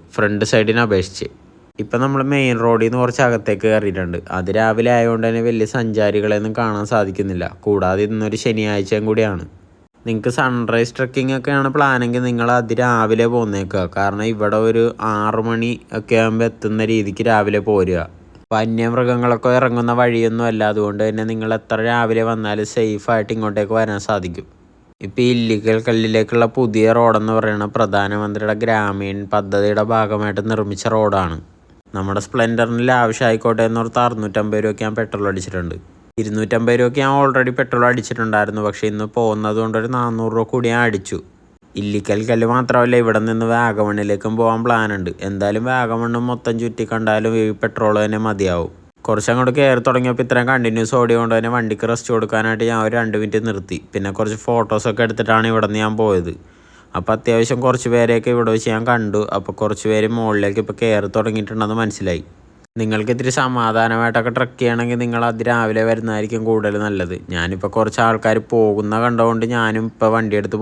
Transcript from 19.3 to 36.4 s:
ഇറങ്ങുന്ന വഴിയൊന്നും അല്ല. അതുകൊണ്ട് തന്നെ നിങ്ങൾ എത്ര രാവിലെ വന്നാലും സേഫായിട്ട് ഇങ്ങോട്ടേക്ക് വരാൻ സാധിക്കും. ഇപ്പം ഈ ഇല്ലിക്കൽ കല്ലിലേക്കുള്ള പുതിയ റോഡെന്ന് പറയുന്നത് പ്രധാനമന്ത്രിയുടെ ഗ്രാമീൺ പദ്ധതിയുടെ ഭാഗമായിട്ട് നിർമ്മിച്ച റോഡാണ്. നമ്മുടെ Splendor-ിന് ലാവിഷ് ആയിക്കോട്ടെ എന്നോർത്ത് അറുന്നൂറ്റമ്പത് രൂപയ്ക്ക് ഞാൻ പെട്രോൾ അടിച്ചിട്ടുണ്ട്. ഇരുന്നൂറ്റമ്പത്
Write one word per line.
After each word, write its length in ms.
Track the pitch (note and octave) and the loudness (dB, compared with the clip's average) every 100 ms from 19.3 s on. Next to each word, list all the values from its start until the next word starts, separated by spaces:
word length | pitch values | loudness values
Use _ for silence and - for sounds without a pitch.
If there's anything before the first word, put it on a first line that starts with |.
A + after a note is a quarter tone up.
| A#2 B2 B2+ | 2 2 2
ഇറങ്ങുന്ന 320 | B2+ A#2+ A#2+ A#2+ | 2 2 0 2
വഴിയൊന്നും 420 | B2 A#2 A2+ A2+ A#2 | 2 2 0 0 0
അല്ല. 120 | A2 G#2+ | 0 0
അതുകൊണ്ട് 280 | G#2 G#2 G2+ A2 | 0 0 0 -2
തന്നെ 180 | A2 A2 | 0 -4
നിങ്ങൾ 180 | A2 A2 A2 | -4 -2 -4
എത്ര 160 | - A2 A#2 | -2 -2 0
രാവിലെ 320 | A#2+ A2+ A2+ A2+ | 0 2 0 0
വന്നാലും 340 | A2 G#2+ G#2 G#2 A#2+ | -2 -2 -4 -2 -2
സേഫായിട്ട് 580 | A2 G#2 - A2+ G#2+ A2 | -2 -2 0 -2 -2 -4
ഇങ്ങോട്ടേക്ക് 380 | G#2+ G#2 G#2 A2 | -2 -2 0 0
വരാൻ 200 | A2 G2+ - | 0 -2 -2
സാധിക്കും. 380 | G2+ F2+ E2 - _ _ _ _ _ G2 | -2 -4 -10 -14 _ _ _ _ _ -8
ഇപ്പം 160 | B2+ | 0
ഈ 20 | B2 | 2
ഇല്ലിക്കൽ 440 | A#2+ A2+ G#2+ A2 A2 A#2 | 2 0 0 2 0 2
കല്ലിലേക്കുള്ള 580 | A2+ A2 A2 G#2+ A#2 A2+ C3 | 0 2 0 2 2 2 2
പുതിയ 300 | A#2+ A2 A2 A#2 | 0 4 4 6
റോഡെന്ന് 360 | A#2 G#2+ G#2+ A2+ | 4 4 2 0
പറയുന്നത് 340 | A2 G#2 G#2 A#2 | 0 -2 -4 -2
പ്രധാനമന്ത്രിയുടെ 800 | G#2 G2+ G2+ G#2 G#2 G#2 G#2+ G#2+ | 0 0 0 -2 -4 -4 -4 -2
ഗ്രാമീൺ 560 | A2+ A2 G#2 G2 G2 G2 G2 | 0 0 0 -2 -4 -6 -2
പദ്ധതിയുടെ 500 | G#2 G2 G2+ G#2 G#2 G#2+ | -2 0 0 2 2 0
ഭാഗമായിട്ട് 520 | A2+ G#2 G#2+ G#2 G2 G#2+ | 0 0 -2 -2 -2 -2
നിർമ്മിച്ച 320 | G#2+ G2+ F#2+ A#2 A2 | -2 -2 -4 -2 2
റോഡാണ്. 420 | G#2+ G2 F2 D#2 - _ _ - _ G2 | 2 2 -2 -6 -12 _ _ -20 _ -8
നമ്മുടെ 240 | G2 G2+ - | -4 -4 -4
Splendor-ിന് 600 | B2+ A#2 A2+ A#2 A#2 B2+ | 0 0 0 0 0 2
ലാവിഷ് 360 | B2 A#2 A2 B2 | 2 2 0 0
ആയിക്കോട്ടെ 340 | A2+ A#2 A2+ A2+ | 2 0 0 0
എന്നോർത്ത് 320 | A#2 A2+ B2 A#2+ | 0 -2 0 0
അറുന്നൂറ്റമ്പത് 580 | A2 G#2 G#2 G#2+ A2 | 0 -4 -2 -2 0
രൂപയ്ക്ക് 200 | G#2+ G2+ A2 | -2 -2 -4
ഞാൻ 100 | A2 | -4
പെട്രോൾ 300 | G#2+ G2+ G2+ | -6 -4 -4
അടിച്ചിട്ടുണ്ട്. 440 | F#2+ F#2 F#2 E2+ E2+ - - - - | -4 -6 -6 -6 -8 -14 -20 -10 -6
ഇരുന്നൂറ്റമ്പത് 580 | G#2+ G#2+ | -4 -4